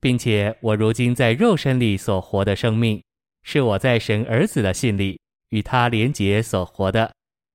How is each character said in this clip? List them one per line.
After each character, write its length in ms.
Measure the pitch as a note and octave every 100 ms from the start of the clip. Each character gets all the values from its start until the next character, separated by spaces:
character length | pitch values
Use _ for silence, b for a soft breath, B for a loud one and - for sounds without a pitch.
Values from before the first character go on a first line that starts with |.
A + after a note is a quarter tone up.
并 140 | C3+ B2
且 400 | - G#2 G2+ A2+
我 140 | A2+ G#2+
如 180 | A2
今 220 | A2 B2 B2
在 160 | B2
肉 240 | A#2+ A#3 F#3
身 220 | C#3+ B2+
里 180 | A#2+ F#2+
所 240 | - G2
活 240 | - G2+ G2+
的 100 | G2
生 220 | A#2+ A2
命， 240 | A#2 G#2+ - _ _ _
是 180 | - D3+
我 200 | B2+ G2
在 180 | C3 A#2
神 260 | - G#2 A#2+
儿 200 | A2+ G3+
子 160 | -
的 100 | G2
信 240 | F#2 B2 G2+
里 240 | G2 F2 _ _ _
与 140 | A2
他 260 | - B2+ A#2+
连 240 | A#2 A2
结 300 | D3 G2 G2+
所 200 | A2+ G2+
活 280 | F2+ _ F#2+
的。 200 | A2 A2+ - _ _ _